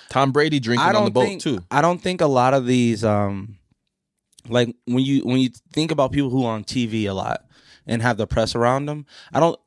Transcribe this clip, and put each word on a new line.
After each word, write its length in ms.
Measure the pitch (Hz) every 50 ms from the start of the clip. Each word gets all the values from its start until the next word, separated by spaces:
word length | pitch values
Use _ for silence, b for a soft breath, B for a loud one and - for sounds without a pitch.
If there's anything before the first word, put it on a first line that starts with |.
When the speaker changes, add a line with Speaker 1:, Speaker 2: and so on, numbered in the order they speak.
| B B
Speaker 1:
Tom 220 | - 131 139 139
Brady 280 | 123 147 147 156 151 143
drinking 260 | 113 113 123 120 151
Speaker 2:
I 40 | 180 196
don't 60 | 214
Speaker 1:
on 40 | 208
the 60 | -
boat 140 | - 127 123
Speaker 2:
think, 160 | 101 98 -
Speaker 1:
too. 220 | - 107 90 92 87 -
Speaker 2:
I 100 | - 143
don't 180 | 151 170 180 170
think 220 | - 156 185 175
a 60 | 165
lot 260 | 147 135 123 123 127 139
of 120 | 139 123
these, 360 | 120 127 127 120 117 113 104 113
um, 540 | 107 104 104 104 98 101 98 98 110 101 - _ _ _ _ _ _ _ _ _ _ _ _ _ _ _ _ -
like 260 | 120 117 123 120 113 120 _ -
when 180 | - 120 127 135
you, 180 | 135 139 139 -
when 140 | 120 127 131
you 100 | 131 123 - - _ _ -
think 180 | 151 160 156
about 200 | 160 143 135 131
people 180 | 113 143 143 127
who 160 | 123 135 123
are 80 | 117 110
on 100 | 107 98
T 220 | - - 135 120
V 220 | 110 110 110 107
a 60 | 98 98
lot 320 | 95 - 60 60 - _ _ b b b b b b b
and 140 | - 117 117
have 160 | 113 123 117
the 100 | 98 107
press 280 | - - 120 113 - -
around 300 | 120 117 120 127 135 143
them, 200 | 147 147 151 139 B B B B B B
I 60 | 135
don't, 200 | 160 170 - - _